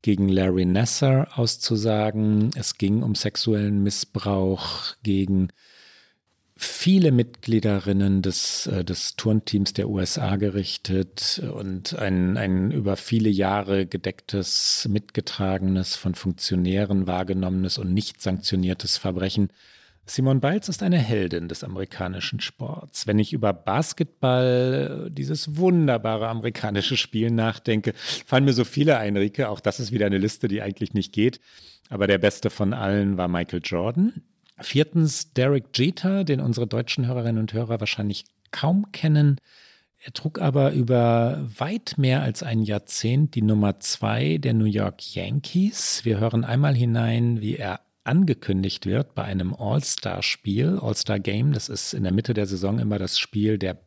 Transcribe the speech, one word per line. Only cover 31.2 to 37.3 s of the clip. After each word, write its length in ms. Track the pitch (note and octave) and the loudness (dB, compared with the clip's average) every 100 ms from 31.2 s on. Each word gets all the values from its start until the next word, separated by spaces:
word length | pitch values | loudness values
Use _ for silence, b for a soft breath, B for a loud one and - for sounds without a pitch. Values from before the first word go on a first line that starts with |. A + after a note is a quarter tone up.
| A2+ - B B B B B | 0 0 B B B B B
Aber 180 | G#2 G2 | -2 2
der 120 | G2 | 4
beste 300 | G2+ - G#2+ | 4 2 -4
von 220 | - G2+ | -2 -2
allen 460 | B2 G2+ G#2 G2 F#2+ | 0 0 2 2 0
war 100 | F2 | 0
Michael 320 | F2 E2+ F2+ | 0 -2 -6
Jordan. 600 | - F2+ G2 C3 G#3 - _ _ _ _ | -4 -2 -2 0 0 0 _ _ _ _
Viertens 760 | - C3+ D3+ E3+ D#3 - - | -4 0 2 2 2 0 -6
Derek 320 | - C3 C#3+ - - | 0 2 0 -2 0
Jeter, 480 | C#3 - F#3 G3 | 0 0 -2 0
den 160 | F3 C3+ | 0 0
unsere 260 | C3+ A#2 A#2 | 0 -2 -2
deutschen 420 | A2+ A#2+ - B2 | -4 -4 -2 -2
Hörerinnen 340 | B2+ A#2 | -2 -2